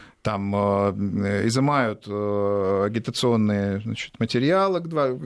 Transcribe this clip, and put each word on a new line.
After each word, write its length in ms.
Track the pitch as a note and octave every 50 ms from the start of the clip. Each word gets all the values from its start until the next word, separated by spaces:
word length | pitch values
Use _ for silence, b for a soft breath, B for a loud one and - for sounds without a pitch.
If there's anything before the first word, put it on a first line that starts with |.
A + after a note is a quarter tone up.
| B B B B -
там, 320 | A2 G#2+ G2 G2+ G2+ G2+
э, 920 | G2+ G2+ G2+ G2 G2 G2+ G2+ F#2+ G2+ G2+ G2+ F2+ G2 G2 G2+ G2+ G2 G#2
изымают, 580 | A2+ A2+ C3 C3+ D3 D3 C#3 B2 A2 G#2 - -
э, 760 | G#2 G2+ G#2 G#2 G#2 G2+ G2+ G2+ G2+ G2+ G2+ G2 F#2+ G2 G2 G2
агитационные, 920 | G#2 A2 A2+ G#2+ - A#2+ - - B2 A#2 A2 G#2+ G#2 G#2 G2+ G2+ G2+ G2 G2+
значит, 380 | G#2+ A2+ G#2+ - - - _ -
материалы 600 | A2+ - - A#2+ C3 D3 F3+ F#3+ G3 G3 F#3 E3+
к 60 | E3+
два-, 240 | E3 D#3+ D#3 C#3 C3 B2+ C3 -